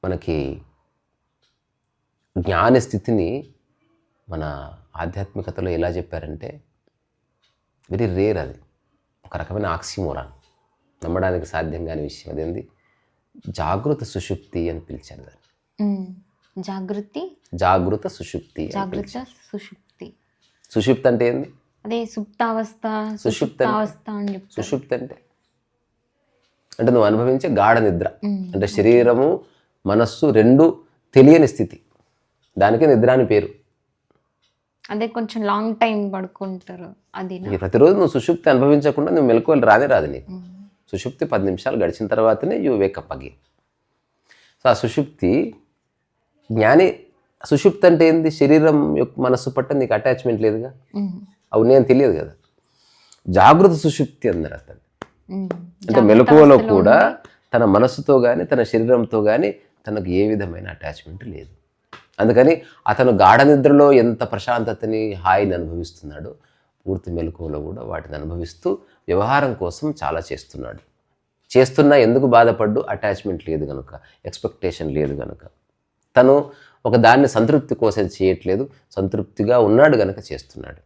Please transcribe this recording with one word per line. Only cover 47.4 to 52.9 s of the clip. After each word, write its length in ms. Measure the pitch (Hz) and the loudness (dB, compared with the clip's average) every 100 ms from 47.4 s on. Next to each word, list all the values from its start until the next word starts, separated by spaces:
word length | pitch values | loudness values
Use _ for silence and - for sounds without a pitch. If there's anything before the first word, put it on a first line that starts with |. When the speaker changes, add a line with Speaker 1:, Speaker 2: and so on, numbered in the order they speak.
| - | -4
Speaker 1:
సుషుప్తి 420 | 143 196 170 180 | 2 2 4 4
అంటే 200 | 170 165 | 6 4
ఏంది? 240 | 160 160 | 4 0
శరీరం 640 | 156 139 156 156 151 151 147 | 0 2 4 4 2 0 -2
యొక్క 220 | 127 - | -4 -4
మనస్సు 300 | 127 127 - | -2 -2 -4
పట్ల 260 | 135 131 143 | -6 -4 -4
నీకు 180 | 123 | -2
అటాచ్‌మెంట్ 480 | 107 127 127 123 113 | -2 -2 -4 -4 -2
లేదుగా, 320 | 107 110 123 131 _ 208 | -2 -2 -8 -16 _ -10
Speaker 2:
మ్మ్. 260 | 202 180 - _ _ | -10 -10 -18 _ _
Speaker 1:
అవి 140 | 107 113 | 0 4
నేను 160 | 135 | 4
తెలియదు 360 | 123 131 135 82 | 6 4 2 0
కదా. 120 | 76 - _ _ _ _ _ | -6 -16 _ _ _ _ _